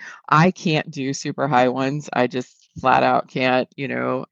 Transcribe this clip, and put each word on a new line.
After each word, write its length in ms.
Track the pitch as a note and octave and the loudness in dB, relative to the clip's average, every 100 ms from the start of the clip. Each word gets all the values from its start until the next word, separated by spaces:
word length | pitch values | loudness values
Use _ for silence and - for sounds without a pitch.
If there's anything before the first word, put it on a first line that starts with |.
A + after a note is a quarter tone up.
| - - - | -16 -12 0
I 220 | D3+ F3+ | 4 4
can't 400 | - F3+ D#3 - | 2 -2 -2 -2
do 240 | D3+ C3 | -6 -6
super 340 | C3+ D3 C3+ C3+ | -6 -6 -4 0
high 200 | B2 B2+ | 2 2
ones. 420 | C3 C3+ D3 - | 0 -2 -4 -4
I 140 | - B2 | -2 -2
just 420 | B2 - _ _ - | -2 -10 _ _ -4
flat 220 | C3 B2+ | 2 4
out 240 | B2+ B2+ - | 4 2 -2
can't, 400 | C#3 C3 B2+ - - | -2 2 2 -2 -6
you 120 | C3 | -8
know, 380 | B2 B2+ B2+ - | -4 -4 -4 -6